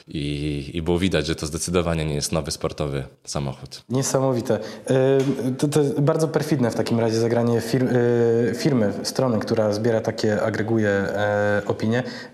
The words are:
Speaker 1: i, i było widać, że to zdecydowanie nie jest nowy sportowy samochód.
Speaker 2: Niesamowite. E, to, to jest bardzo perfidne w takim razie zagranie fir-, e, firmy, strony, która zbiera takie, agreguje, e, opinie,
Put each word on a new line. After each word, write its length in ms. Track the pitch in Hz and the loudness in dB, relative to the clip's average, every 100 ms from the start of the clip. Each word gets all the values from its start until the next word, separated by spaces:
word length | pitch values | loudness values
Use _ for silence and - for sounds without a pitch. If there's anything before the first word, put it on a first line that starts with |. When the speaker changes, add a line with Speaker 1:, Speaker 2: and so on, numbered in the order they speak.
| - | -12
Speaker 1:
i, 640 | 80 71 71 76 71 69 | -6 -4 -4 -4 -4 -6
i 80 | 85 | -6
było 160 | 80 87 | 0 0
widać, 280 | 92 82 76 | 2 0 0
że 80 | |
to 120 | 78 76 | -4 -4
zdecydowanie 580 | 80 - 90 85 82 | -6 -2 0 0 0
nie 100 | 78 | -2
jest 180 | 73 - | -4 -2
nowy 180 | 82 73 | -2 -4
sportowy 540 | - 78 - 76 69 67 - | -4 -6 -4 -4 -4 -8 -14
samochód. 580 | - 76 69 - - - - | -10 -6 -6 -8 -14 -18 -6
Speaker 2:
Niesamowite. 680 | 127 131 135 135 123 110 | -4 0 0 0 0 0
E, 640 | 107 - - - 131 131 135 135 127 123 131 | -2 -4 -8 0 2 4 4 2 0 -2 -2
to, 100 | 147 | 0
to 120 | 151 | 2
jest 200 | 143 - | 2 2
bardzo 280 | 143 156 160 | 2 2 0
perfidne 420 | 156 147 147 117 | 0 0 0 0
w 40 | |
takim 260 | - 113 117 | 0 0 2
razie 160 | 113 113 | 2 2
zagranie 440 | 117 117 117 117 | 2 2 2 0
fir-, 280 | 113 131 123 123 120 120 117 117 117 | 0 0 2 2 4 4 4 4 2
e, 40 | |
firmy, 380 | 120 165 131 101 - | 0 2 2 2 -2
strony, 360 | - - 131 107 | -4 0 0 0
która 240 | - 113 107 | 0 2 2
zbiera 280 | 104 117 113 | 2 2 2
takie, 420 | 110 110 110 104 | 0 0 0 2
agreguje, 460 | 110 107 107 113 104 | 0 0 0 2 2
e, 760 | 98 98 101 104 104 104 104 - | 2 0 0 0 2 2 0 0
opinie, 360 | 104 110 120 123 - - | -2 0 0 -2 -8 -10